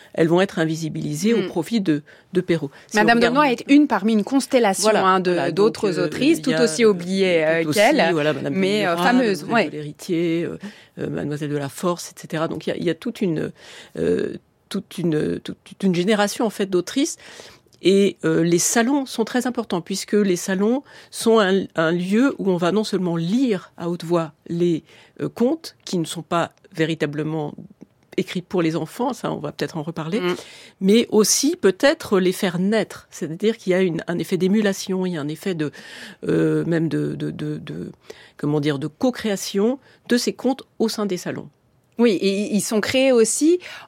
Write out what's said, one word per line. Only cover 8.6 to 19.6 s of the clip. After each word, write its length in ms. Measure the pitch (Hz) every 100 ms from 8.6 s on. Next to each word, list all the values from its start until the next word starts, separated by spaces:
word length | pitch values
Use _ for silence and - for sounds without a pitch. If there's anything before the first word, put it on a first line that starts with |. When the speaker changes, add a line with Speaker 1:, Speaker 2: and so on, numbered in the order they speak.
| 190 214 196
Speaker 2:
euh, 80 | 170
Speaker 1:
Murat, 80 |
Speaker 2:
fameuses, 380 | 175 247 233 180
Speaker 1:
Mademoiselle 220 | 156 233 160
Speaker 2:
ouais. 40 |
Speaker 1:
de 60 | 151
L'Héritier, 680 | 147 - - 165 170 165
euh, 140 | 165 165 202 - - -
euh, 120 | -
Mademoiselle 400 | - 143 147 151
de 60 | 147
la 120 | 143
Force, 420 | - 180 170 -
et 100 | -
cetera. 280 | - 160 160
Donc, 180 | 165 190
il 40 |
y 20 |
a, 40 | -
il 80 |
y 60 | 170
a 40 |
toute 260 | 160 247 -
une, 320 | 190 156 - - - - - -
euh, 360 | 82 87 - - _ _ -
toute 300 | 196 - -
une, 400 | 170 151 165 -
toute, 200 | - -
toute 200 | - -
une 100 | 196
génération, 500 | 175 180 208 202 -
en 60 | 226
fait, 160 | - 196
d'autrices. 520 | 180 175 269 320 - - - - - _ _
Et, 360 | 170 196 202 -
euh, 180 | 160 160
les 160 | 170 170
salons 480 | - 240 233 285 262
sont 180 | -
très 220 | 220 247 254
importants, 340 | 247